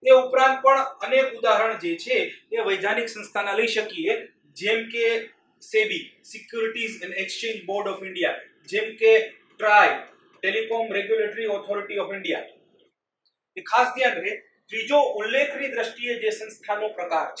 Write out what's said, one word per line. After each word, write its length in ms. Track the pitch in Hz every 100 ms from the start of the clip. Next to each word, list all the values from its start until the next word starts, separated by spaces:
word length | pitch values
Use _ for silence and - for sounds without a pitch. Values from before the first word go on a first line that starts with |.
એ 80 | 254 262
ઉપરાંત 360 | 254 262 262 262
પણ 180 | 262 269 254 -
અનેક 320 | - 262 262 226
ઉદાહરણ 400 | - - 226 190
જે 80 | 170 170
છે 120 | 240 254 - - _
એ 100 | 415 202
વૈધાનિક 360 | - 196 226 226
સંસ્થાના 460 | 208 202 208 196 202
લઈ 100 | 233 220
શકીએ, 400 | 208 175 175 - - _ _ -
જેમ 180 | 196 226 226
કે 100 | 233 226 226 - _ _ _
સેબી, 420 | - 220 214 170 - _ -
Securities 680 | 220 - 233 220 233 226 -
and 100 | 180 180
Exchange 380 | 190 - 226 208 175
Board 180 | 202 202
of 100 | 190 190
India, 240 | 180 160 - - _ -
જેમ 160 | 208 220 -
કે 120 | 220 220 - - _ -
ટ્રાય, 360 | 214 208 185 - - - _ _
Telecom 480 | 190 214 226 226 226 196
Regulatory 480 | 202 220 214 220 220 196
Authority 400 | 196 202 196 202
of 100 | 185 196
India. 220 | 196 - - - _ _ _ _ _ _ _ _ _ 190
એ 60 | -
ખાસ 240 | 233 240 254
ધ્યાન 220 | 247 -
રહે. 100 | 196 - - _ _
ત્રીજો 300 | 220 220 285 262 208
ઉલ્લેખની 500 | 220 269 294 277 269
દ્રષ્ટિએ 400 | 226 240 - 240 233
જે 100 | 214 214
સંસ્થાનો 520 | 214 - - 208 214 -
પ્રકાર 280 | 175 160 - -